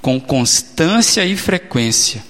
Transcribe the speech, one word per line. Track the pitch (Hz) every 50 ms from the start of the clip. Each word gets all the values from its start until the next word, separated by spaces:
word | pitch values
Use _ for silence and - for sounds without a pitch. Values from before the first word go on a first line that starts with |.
com | - 131 131 131
constância | 131 - 147 131 123 117 - - - - - - 160 165 208 233 220 - - 220 185
e | 180 196
frequência | 190 - - 190 180 - - - 123 117 113 113 - - - - 110 -